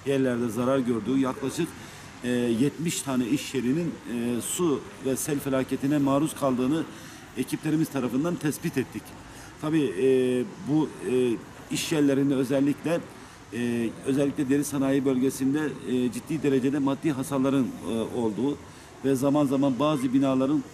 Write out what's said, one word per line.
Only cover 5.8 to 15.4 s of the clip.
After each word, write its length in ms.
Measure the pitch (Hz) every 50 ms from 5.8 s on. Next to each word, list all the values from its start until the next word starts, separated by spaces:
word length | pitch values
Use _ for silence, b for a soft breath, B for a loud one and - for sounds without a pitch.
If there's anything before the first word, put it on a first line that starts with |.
| 135 139 151 147
maruz 360 | 139 135 139 139 156 147 -
kaldığını 500 | - 139 135 127 120 127 127 156 165 147 - B B B B B B B B B
ekiplerimiz 520 | 110 131 - 151 - - 156 156 160 156 -
tarafından 460 | - 135 123 123 117 131 156 175 139
tespit 440 | 127 147 151 127 - - 170 - 131
ettik. 240 | 113 - - 107 - - - - B B B B B B B -
Tabii, 340 | - 156 156 160 143 113 87 92
e, 60 | 127 131 131 127 127 127 127 123 120 101 - - 95 120
bu, 200 | 147 156 147 110 - - 85 98
e, 260 | 123 127 127 123 110 95 - - - - - -
iş 220 | 156 - - -
yerlerinde 420 | 170 151 147 139 135 135 143 139 139
özellikle, 680 | 127 135 113 143 135 139 147 135 - - 151 170 165 - B B B B B B B B -
e, 380 | 101 120 120 120 120 117 117 107 - - -
özellikle 420 | 131 135 143 143 139 - - 147 123
deri 160 | 139 143 143
sanayi 400 | - 143 143 135 135 139 139 131
bölgesinde, 640 | 139 131 127 131 131 127 -